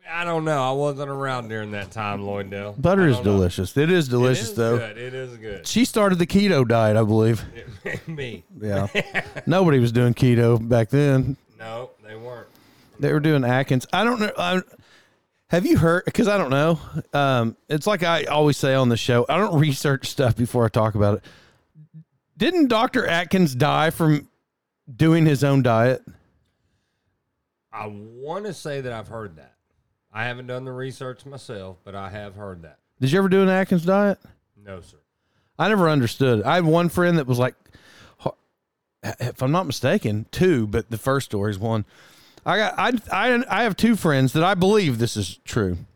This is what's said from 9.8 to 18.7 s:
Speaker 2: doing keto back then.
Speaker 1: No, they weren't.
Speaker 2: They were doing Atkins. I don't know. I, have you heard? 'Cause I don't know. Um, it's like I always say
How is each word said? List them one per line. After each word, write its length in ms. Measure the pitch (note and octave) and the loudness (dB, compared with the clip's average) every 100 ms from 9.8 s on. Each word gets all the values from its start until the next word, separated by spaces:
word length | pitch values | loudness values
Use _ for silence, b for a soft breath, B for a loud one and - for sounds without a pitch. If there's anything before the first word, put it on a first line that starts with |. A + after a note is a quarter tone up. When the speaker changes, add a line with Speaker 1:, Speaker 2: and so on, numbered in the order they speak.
| A#2+ | 2
Speaker 2:
doing 220 | A#2 B2 | 2 2
keto 520 | A2 B2+ A#2 A#2+ A#2 A#2 | 2 4 4 4 2 2
back 240 | A#2+ A2+ | 0 2
then. 460 | C#3 D3 C3+ B2+ C3+ _ _ | 2 2 2 0 -6 _ _
Speaker 1:
No, 320 | A2+ A2+ B2+ _ G#2+ | -14 -12 -12 _ -20
they 100 | A2 | -18
weren't. 320 | A#2+ A#2+ G#2 _ b b b - | -16 -16 -20 _ b b b -4
Speaker 2:
They 120 | C#3+ | 0
were 80 | D3+ | 0
doing 240 | D3+ D3+ | 2 2
Atkins. 420 | B2 B2+ C3+ C3 - | 2 0 2 -2 0
I 120 | F3+ A3 | -2 0
don't 140 | B3 | 0
know. 100 | G#3 F3+ | -4 -2
I, 240 | F3 F#3 - - b b b b _ _ _ | -2 -2 -4 -20 b b b b _ _ _
have 160 | E3+ C4+ | -2 2
you 120 | C#4+ | 4
heard? 260 | E3 F3 F3 | 4 2 -2
'Cause 140 | - G3+ | 0 2
I 80 | G3+ | 2
don't 120 | D3 | 0
know. 280 | C3+ D#3 E3+ B D3+ - | 2 2 0 B -12 -6
Um, 420 | C#3+ C#3 B2+ A2+ A2 _ | -2 0 2 0 -6 _
it's 160 | D3+ G#3 | -4 -2
like 160 | G3+ | -2
I 200 | E3+ E3 - | 0 0 0
always 300 | D3+ D3+ C#3 | 2 2 2
say 180 | C#3 | 2